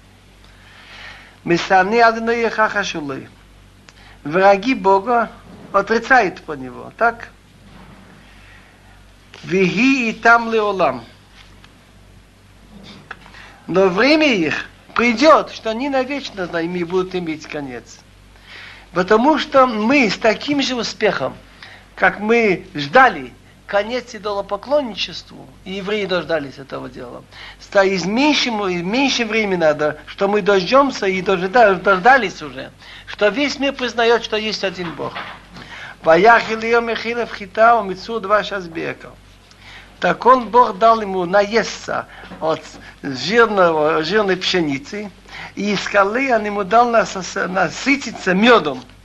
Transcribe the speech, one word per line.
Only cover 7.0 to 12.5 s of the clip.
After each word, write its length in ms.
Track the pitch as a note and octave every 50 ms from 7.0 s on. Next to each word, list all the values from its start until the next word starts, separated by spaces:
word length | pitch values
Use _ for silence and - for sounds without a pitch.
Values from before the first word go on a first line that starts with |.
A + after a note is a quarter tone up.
| A3 A#3 A3+ A3+ - - - _ _ _ - - - - - - - - - - - - - - - - - - - - - - - _ _ _ _ - - - - - _ _ _ _ - - -
Виги 680 | D3 D#3+ F#3+ F#3+ F3 D#3 F#3 A#3+ C4+ C4+ C4+ A#3+ A3+
и 40 | G#3
там 360 | - - A#3 A#3 A#3 A#3 A3+
леолам. 540 | A3+ A3 G#3+ G#3 G3+ F#3 E3+ C#3+ B2 A#2+ A2+ G#2+ - - - _ _ - - - - - - - - _ _ _ _ - - - - - - _ _ _ _ _